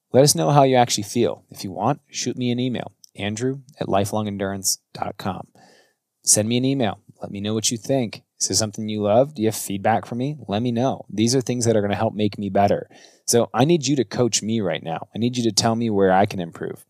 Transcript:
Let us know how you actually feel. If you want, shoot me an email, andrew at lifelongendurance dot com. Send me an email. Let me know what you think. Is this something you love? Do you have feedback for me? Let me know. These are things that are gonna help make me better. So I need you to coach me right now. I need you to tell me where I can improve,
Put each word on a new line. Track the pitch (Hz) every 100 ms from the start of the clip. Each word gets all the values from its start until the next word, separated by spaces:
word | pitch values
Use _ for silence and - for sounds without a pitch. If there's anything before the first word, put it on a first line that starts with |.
| _
Let | 123
us | 143 165
know | 156
how | 143
you | 135 127
actually | 120 -
feel. | 101 120 90 - _
If | - 98
you |
want, | 90 110 143 _
shoot | - 123 120
me | 123
an | 120
email, | 127 113 - _ _ -
andrew | 101 107 131 139 - -
at | -
lifelongendurance | 95 101 107 107 98 98 98 95 - _
dot | - 98 -
com. | 101 90 - _ _ _ _ _ _ _
Send | - 107 107
me | 120
an | 131
email. | 139 107 - _ -
Let | 101
me | 101
know | 104
what | 110 -
you | 113
think. | - 135 110 - _ -
Is | -
this | 95
something | 110 107 107
you | 107
love? | 104 110 143 151
Do |
you | 110
have | -
feedback | - 98 107 110 -
for | 120
me? | 139 151 110
Let | 104
me | 123
know. | 117 131 - -
These | 101 117 131
are |
things | 117 123 113
that | 107
are |
gonna | 101 98
help | 110
make | 95 107 104
me | 101
better. | 98 101 78 - - - _ -
So | 120 107
I | 110 143
need | 170 127
you | 143
to | 107
coach | - 120 -
me | 107 113
right | 92 78
now. | 82 80 -
I | 101
need | 123 123
you |
to | 113
tell | 95 117 113
me | 117
where | 101 95
I | 92 104
can | 98
improve, | 85 - 87 - _